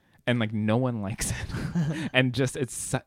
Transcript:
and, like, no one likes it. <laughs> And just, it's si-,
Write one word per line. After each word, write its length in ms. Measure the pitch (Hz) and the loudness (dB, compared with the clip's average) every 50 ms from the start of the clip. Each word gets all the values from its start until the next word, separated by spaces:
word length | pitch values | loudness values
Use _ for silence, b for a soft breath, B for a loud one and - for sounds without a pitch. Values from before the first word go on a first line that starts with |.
| b b b b b | b b b b b
and, 140 | - 120 123 | 0 2 2
like, 120 | 113 107 | 2 0
no 260 | 110 107 107 107 107 120 | 0 0 2 4 4 4
one 220 | 131 127 120 113 101 | 2 0 -2 -2 -4
likes 260 | 95 110 - - - | -4 -4 -4 -2 -4
it. 800 | - - - - - - - - - 175 160 143 160 311 311 - | -4 -4 -6 -6 -6 -6 -4 -2 0 0 0 0 0 -2 -2 0
<laughs> 0 | |
And 220 | - 131 131 127 120 | 4 4 4 4 4
just, 220 | 120 139 127 - | 2 0 0 0
it's 180 | 156 143 - - | -2 -4 -4 -4
si-, 240 | - - - - 131 - | -6 -6 -4 -4 -4 -4